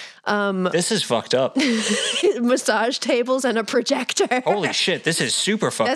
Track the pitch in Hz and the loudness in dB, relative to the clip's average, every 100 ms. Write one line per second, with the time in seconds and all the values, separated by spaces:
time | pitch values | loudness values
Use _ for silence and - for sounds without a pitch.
0 | - - - 208 202 190 180 165 175 214 | -14 -10 -2 0 0 0 0 0 0 -2
1 | - 113 - 127 131 269 285 220 208 208 | 0 -2 2 0 2 0 0 0 0 -2
2 | - - 403 240 240 262 - 214 233 254 | -2 0 0 2 2 2 2 0 0 -2
3 | 233 240 247 262 254 226 214 247 247 262 | 0 0 2 0 0 -2 0 -2 0 -2
4 | 247 - 392 254 165 202 139 - 190 160 | -2 -2 0 0 0 0 0 0 0 0
5 | 156 170 123 - 185 214 135 - 247 | -2 0 0 0 0 0 0 0 0